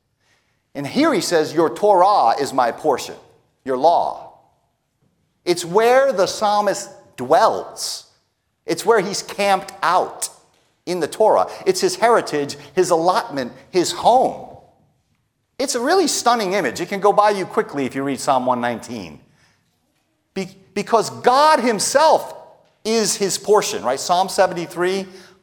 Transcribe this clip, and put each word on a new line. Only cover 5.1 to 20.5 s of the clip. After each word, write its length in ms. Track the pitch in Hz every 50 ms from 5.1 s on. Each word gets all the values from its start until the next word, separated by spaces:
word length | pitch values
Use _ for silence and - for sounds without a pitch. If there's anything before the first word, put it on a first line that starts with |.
| _ _ _ _ _ _ _
It's 200 | 180 175 170 170
where 480 | 165 175 214 226 240 247 269 269 277 240
the 140 | 190 180
psalmist 640 | 156 - - 214 208 208 208 208 202 185 - - - - - - _ _
dwells. 920 | - 123 127 156 175 220 196 107 90 - - - - - - - - - _ _ _ _ _ _ _ _ _ _ _ _
It's 180 | - 170 170 -
where 160 | 190 233 220
he's 220 | 175 202 185 - -
camped 500 | - - - 202 202 196 185 196 - - - -
out 460 | 160 180 180 - - - - - - - _ _ _ _ _ _ _ _ _ _
in 140 | - 180 180
the 80 | 151 131
Torah. 400 | - - 220 208 143 98 92 - - - -
It's 140 | 180 185 -
his 160 | 202 175 -
heritage, 600 | - 214 240 233 190 - - - 147 143 139 - - - - -
his 160 | 190 180 -
allotment, 640 | 175 165 160 180 185 233 - - 143 139 127 117 - - - _
his 220 | - 185 160 - -
home. 560 | - - 190 233 262 226 143 - - - - - - - _ _ _ _ _ _ _ _ _ _ _ _ _ _ _ _ _ _ -
It's 160 | 262 269 -
a 60 | 240
really 260 | 233 294 359 392 349
stunning 480 | 277 - - - 240 240 233 214 180 190
image. 260 | 208 165 120 190 -
It 80 | - -
can 120 | 202 196
go 120 | 185 208 196
by 180 | 202 208 214
you 140 | 208 190 175
quickly 400 | - - 233 214 - - 143 135
if 100 | 120 123
you 80 | 135 139
read 180 | 139 135 123
Psalm 260 | - - 135 127 123
one 140 | 123 123 120
nineteen. 600 | 120 123 117 110 - - 123 110 92 80 73 - - _ _ _ _ _ _ _ _ _ _ _ _ _ _ _ _ _ _ _ _ _ _
Be-, 220 | 190 185 185